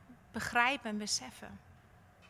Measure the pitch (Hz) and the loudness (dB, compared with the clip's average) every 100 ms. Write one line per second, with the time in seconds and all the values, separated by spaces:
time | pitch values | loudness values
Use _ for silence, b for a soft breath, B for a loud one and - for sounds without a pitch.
0 | - - - 226 - 240 240 277 220 208 | -20 -20 -8 -4 2 4 4 4 -2 -4
1 | 208 - 254 - - 202 - - - - | 0 -2 -2 -12 -14 -14 -16 -20 -20 -20
2 | - - | -20 -20